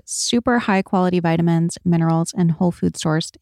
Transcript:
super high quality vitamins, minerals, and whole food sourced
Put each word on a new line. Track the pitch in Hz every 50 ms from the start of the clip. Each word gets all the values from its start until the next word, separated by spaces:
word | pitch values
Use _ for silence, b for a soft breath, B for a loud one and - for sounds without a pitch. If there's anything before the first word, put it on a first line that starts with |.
| -
super | - - - - - - 240 - 254 240 233
high | - - 196 190
quality | 190 - - 185 180 180 180 180
vitamins, | 165 165 165 165 170 170 165 165 170 170 - - -
minerals, | 180 170 165 165 165 165 165 165 - -
and | - 175 165
whole | 156 - 185 175
food | - - 185 175 -
sourced | - - 165 156 160 160 - - -